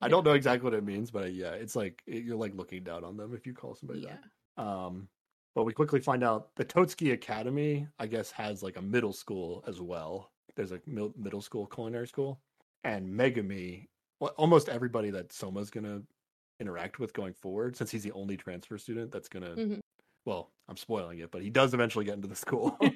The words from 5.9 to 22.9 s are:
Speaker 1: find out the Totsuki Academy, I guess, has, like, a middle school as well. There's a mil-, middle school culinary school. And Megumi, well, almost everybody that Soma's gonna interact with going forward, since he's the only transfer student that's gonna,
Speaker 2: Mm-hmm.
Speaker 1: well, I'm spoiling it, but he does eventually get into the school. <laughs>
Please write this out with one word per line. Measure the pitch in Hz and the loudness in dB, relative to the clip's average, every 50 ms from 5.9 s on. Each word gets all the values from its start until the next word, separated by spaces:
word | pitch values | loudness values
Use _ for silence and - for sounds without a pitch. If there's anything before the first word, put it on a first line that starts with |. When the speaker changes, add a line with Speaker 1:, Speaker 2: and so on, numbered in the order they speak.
| 147 131 | 4 2
Speaker 1:
find | - 151 131 123 123 | 4 4 2 4 4
out | 117 110 104 - - _ | 4 4 2 0 -6 _
the | - 135 | -4 -4
Totsuki | - - 175 185 175 - - 165 143 123 | 0 4 4 4 4 4 0 2 2 2
Academy, | 120 - - 113 110 113 127 135 143 147 151 147 143 143 147 _ - | 2 0 -4 -4 -4 -2 -2 0 0 0 2 0 0 -2 -6 _ -8
I | 120 | -6
guess, | 107 113 113 - - - | -4 -2 -2 -4 -4 -6
has, | - 110 107 104 95 101 | -6 -4 -4 -4 -4 -6
like, | 95 92 | -6 -6
a | 90 95 | -6 -4
middle | 98 110 123 117 101 95 | 2 2 4 4 2 -2
school | - - - 104 92 90 82 87 - - | -4 -6 -6 -4 -4 -2 -4 -6 -6 -6
as | - 95 87 | -8 -8 -8
well. | 90 87 87 82 80 78 90 98 98 - _ _ _ _ - | -6 -6 -4 -6 -4 -6 -8 -8 -10 -12 _ _ _ _ -6
There's | - 104 92 92 | -6 -6 -6 -6
a | 87 - | -10 -10
mil-, | - 135 107 104 104 - | -8 -6 -4 -4 -4 -4
middle | - 104 98 101 101 | -6 -8 -6 -6 -6
school | 104 - - 110 101 | -8 -6 -6 -6 -6
culinary | - - - 117 113 117 117 120 120 | -6 -6 -8 -6 -4 -4 -4 -6 -6
school. | - - 135 139 135 - _ _ _ _ _ _ _ _ - | -4 -4 -4 -4 -4 -8 _ _ _ _ _ _ _ _ -4
And | - 107 98 95 92 | -2 -2 -2 -4 -4
Megumi, | 98 110 123 135 123 117 101 95 98 95 90 90 90 98 - - _ _ _ _ _ - | 2 4 4 4 4 4 -2 -2 -4 -6 -6 -8 -10 -12 -14 -20 _ _ _ _ _ -4
well, | 143 139 - | -4 -4 2
almost | - 156 165 170 151 - - | 4 8 10 10 10 8 6
everybody | 131 120 127 123 117 117 107 104 | -2 -2 -2 0 2 2 0 0
that | 98 92 90 - - | -2 -4 -6 -8 -10
Soma's | - - 95 95 101 104 104 | -8 -8 -6 -4 -4 -6 -6
gonna | - 113 107 107 104 101 101 - _ _ _ _ _ _ _ _ _ - | -6 -6 -6 -6 -6 -8 -10 -12 _ _ _ _ _ _ _ _ _ -10
interact | 117 98 87 85 85 92 - - | -8 -6 -4 -4 -6 -6 -6 -6
with | 120 107 - | -6 -6 -4
going | - 101 92 90 | -4 -4 -4 -6
forward, | - - 95 95 104 117 123 123 | -8 -8 -4 -2 0 0 -2 -2
since | - 120 107 | -4 -6 -4
he's | - 110 101 | -4 -6 -6
the | 101 - | -6 -8
only | 98 98 98 98 | -6 -6 -4 -6
transfer | 92 - 95 90 90 - - 110 104 | -6 -6 -8 -10 -10 -10 -10 -12 -10
student | - - 113 113 117 123 - | -8 -6 -6 -6 -6 -6 -8
that's | - - - | -10 -10 -8
gonna, | - 95 90 87 - 226 | -12 -10 -10 -8 -4 -4
Speaker 2:
Mm-hmm. | 226 208 208 202 - _ _ _ _ _ _ _ - | -2 -2 -2 -4 -8 _ _ _ _ _ _ _ -6
Speaker 1:
well, | 120 98 87 78 - _ _ _ - | -4 -4 -4 -4 -10 _ _ _ -14
I'm | 98 | -14
spoiling | - - - 113 104 90 85 87 85 | -12 -6 -2 -2 -2 -2 -4 -8 -10
it, | 82 85 | -12 -8
but | - 90 95 | -8 -6 -4
he | 104 | 4
does | 117 131 135 131 131 | 6 8 8 8 8
eventually | 120 117 113 - 113 104 | 4 4 4 4 0 0
get | 101 101 | 0 -2
into | 101 98 98 | -4 -6 -8
the | 92 | -8
school. | - - - 139 117 107 - - - | -8 -4 -2 0 2 2 2 4 6
<laughs> | - 277 | 6 6